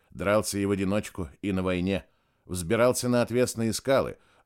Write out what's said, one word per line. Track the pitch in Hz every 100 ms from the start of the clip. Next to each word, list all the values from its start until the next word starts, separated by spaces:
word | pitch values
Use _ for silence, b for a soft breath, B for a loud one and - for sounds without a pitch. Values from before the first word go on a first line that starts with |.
| _
дрался | - 90 107 98 101
и | 98
в |
одиночку, | 98 95 101 - - 87 -
и | 101
на | 92
войне, | 92 90 92 95 - _ _ _ -
взбирался | 90 82 110 123 120 123
на | 120
отвесные | 113 120 120 110 113
скалы, | 101 - 131 69 - b b